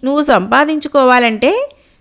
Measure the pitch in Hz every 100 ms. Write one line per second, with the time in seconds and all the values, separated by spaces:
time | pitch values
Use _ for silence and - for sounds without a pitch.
0 | 262 285 294 220 196 254 302 311 294 285
1 | 254 247 240 220 269 440 571 _ _ _